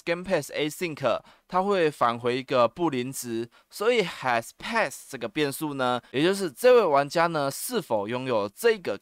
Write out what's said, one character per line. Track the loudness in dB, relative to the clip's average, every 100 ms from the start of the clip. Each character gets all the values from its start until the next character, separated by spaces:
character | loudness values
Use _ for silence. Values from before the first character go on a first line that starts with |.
Game | -4 -4
Pass | -2 -2 -2
Async， | -4 -4 -4 -6 -2 0 0 -4 -20 _
它 | -2
会 | 2 2 2
返 | 2 0 2
回 | -2 -2
一 |
个 | 0 4 4
布 | 2 -2
林 | -2 -4
值， | -6 -6 -6 -6 _ _
所 | -4 0
以 | 2
has | 0 -2 0 0 -2 -10
pass | -4 -2 -2 -4 -14
这 | -10
个 | -6
变 | -2 -2
数 | -2 -6
呢， | -2 0 0 -2
也 | 0
就 | 0
是 | 0 -4
这 | 2 6
位 | 6
玩 | 6 4 2
家 | 0 0
呢， | 0 -2
是 | -4 -4 -4
否 | -2 -2 -2
拥 | -4 -2
有 | -2 -2
这 | 0 0 2
个 | -2 -6